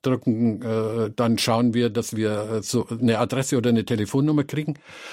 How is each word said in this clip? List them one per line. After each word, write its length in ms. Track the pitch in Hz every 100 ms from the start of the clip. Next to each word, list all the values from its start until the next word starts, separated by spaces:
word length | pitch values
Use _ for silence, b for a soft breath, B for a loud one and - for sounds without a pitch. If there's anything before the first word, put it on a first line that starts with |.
drücken, 580 | 131 123 127 110 117 104
äh, 500 | 117 110 110 113 110
dann 280 | 120 117 113
schauen 340 | - 113 120
wir, 160 | 117 120
dass 260 | 113 110
wir, 360 | 110 107 107 107
äh, 120 | 110
so 240 | - 120 -
eine 320 | 117 120 110
Adresse 360 | 120 135 - 131
oder 140 | 120
eine 160 | 117 101
Telefonnummer 580 | 113 104 135 151 151
kriegen, 340 | 143 147 156 143 B B B